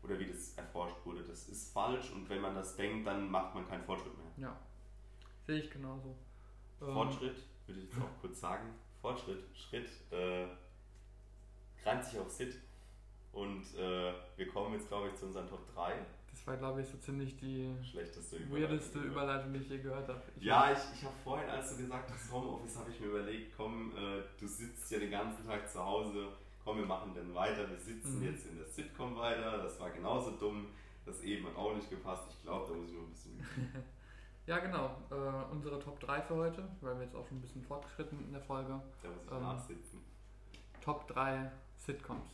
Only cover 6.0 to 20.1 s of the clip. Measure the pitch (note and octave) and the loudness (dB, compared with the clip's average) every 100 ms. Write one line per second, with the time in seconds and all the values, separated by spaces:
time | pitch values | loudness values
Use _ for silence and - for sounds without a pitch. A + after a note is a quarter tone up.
6 | C3 B2+ - - - - - - C#3+ C3+ | -6 -10 -12 -16 -16 -16 -16 -6 0 4
7 | C3+ - B2+ - - - - F#2+ F#2+ A#2+ | 4 4 0 0 -8 -14 -10 -8 -4 0
8 | - - F#2 F2+ F2+ - A2+ A2+ - - | 0 -2 -6 -2 0 0 -2 -8 -12 -4
9 | A#2 B2 - - - - - A#2+ A#2+ - | 0 0 0 -4 -4 -10 -4 -4 -4 -8
10 | - F2+ F2+ F2+ F2+ - - - - - | -4 2 4 4 0 -4 -12 -16 -16 -16
11 | - - - - - - - - - B2+ | -16 -16 -16 -16 -16 -16 -16 0 4 4
12 | B2 A2+ F#2 - B2+ B2+ - - - - | 4 -2 -2 -2 -2 -4 -12 -16 -16 -16
13 | - - - G2 G2+ G2 F2+ - F#2 F#2 | -16 -16 -10 -4 -2 -2 -6 0 2 4
14 | F2+ F2 - - F#2+ G2+ G2+ G#2+ - G2+ | 4 0 -6 -4 0 2 2 2 0 0
15 | G2 F#2 F#2+ F#2+ F2+ F#2 - - F2 - | 0 -2 -2 -2 -4 -6 -8 0 2 2
16 | G2 - - - - C3 C3 C3+ C3+ B2+ | -2 -10 -14 -10 -4 0 2 2 0 -4
17 | - C#3 C3+ - C3+ C3 C3 B2+ B2+ - | -2 0 0 -2 -2 0 0 0 -2 -4
18 | E3+ - - - C#3 C#3+ D#3 D3+ - D3+ | -4 -6 -6 -4 0 4 6 6 2 -2
19 | C3+ C#3 C#3 C3+ C3+ C3+ C3+ C3+ C3+ C3+ | 0 2 4 4 2 0 0 -2 0 0
20 | C3+ | 0